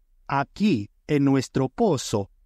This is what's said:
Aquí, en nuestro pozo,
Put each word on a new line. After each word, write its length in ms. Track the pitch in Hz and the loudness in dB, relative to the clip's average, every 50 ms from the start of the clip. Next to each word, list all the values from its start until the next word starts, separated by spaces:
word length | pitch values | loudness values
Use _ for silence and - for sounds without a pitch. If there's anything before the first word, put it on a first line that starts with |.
| _ _ _ _ _ - | _ _ _ _ _ -4
Aquí, 640 | 139 139 139 - _ - 196 214 156 107 101 - _ _ _ - | -4 -4 -4 -4 _ -2 0 0 0 0 -2 -6 _ _ _ -2
en 180 | 151 143 143 | 0 2 4
nuestro 420 | 135 135 135 131 - - 131 135 127 | 4 2 2 0 -2 -2 -2 -2 -2
pozo, 600 | - - 233 208 156 120 - - - 104 98 - _ _ _ | -2 0 0 0 0 -2 -2 -4 -4 -4 -4 -6 _ _ _